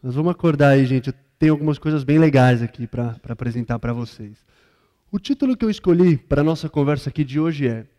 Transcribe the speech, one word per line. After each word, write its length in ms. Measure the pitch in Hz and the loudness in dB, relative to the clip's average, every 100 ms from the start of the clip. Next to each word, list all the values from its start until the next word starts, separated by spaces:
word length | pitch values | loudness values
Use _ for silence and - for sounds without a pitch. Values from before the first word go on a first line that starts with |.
Mas 120 | 127 | -6
vamos 180 | 127 165 | -2 -2
acordar 400 | 175 170 143 143 | 0 0 4 4
aí, 140 | 139 131 | 4 4
gente, 220 | 131 127 | 0 -4
eu 60 | - _ _ | -10 _ _
tenho 140 | 156 | 0
algumas 240 | 151 156 147 | 2 -2 -4
coisas 260 | 151 151 | -4 -4
bem 160 | 131 151 | 0 4
legais 420 | 160 139 127 120 | 4 4 4 2
aqui 240 | 117 - 117 | -2 -8 -10
pra, 280 | 120 120 113 | -6 -8 -8
pra 100 | - | -14
apresentar 480 | 117 123 117 120 117 | -10 -8 -6 -6 -6
pra 140 | 117 | -6
vocês. 520 | 120 117 - 104 107 _ _ _ _ _ _ _ | -6 -8 -14 -20 -20 _ _ _ _ _ _ _
O 80 | 202 | -10
título 380 | - 277 269 254 | -6 -4 -2 0
que 80 | |
eu 60 | 220 | -2
escolhi 480 | 208 185 175 180 151 | -2 0 4 4 2
pra 260 | _ 139 | _ 0
nossa 240 | 151 165 156 | 0 -2 -4
conversa 420 | - 143 147 135 | -2 0 -2 -4
aqui 140 | 139 | -6
de 160 | 143 139 | -4 -2
hoje 260 | 160 151 135 | -4 -2 -4
é 220 | 113 110 | -4 -12